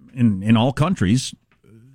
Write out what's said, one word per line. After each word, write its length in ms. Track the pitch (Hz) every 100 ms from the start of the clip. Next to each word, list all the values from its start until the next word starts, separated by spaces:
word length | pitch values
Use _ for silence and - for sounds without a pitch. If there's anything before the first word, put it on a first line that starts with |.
| -
in, 300 | 135 120 95
in 140 | 104 113
all 140 | 123
countries, 600 | - 151 196 92 123 - - _ _ _ 110 123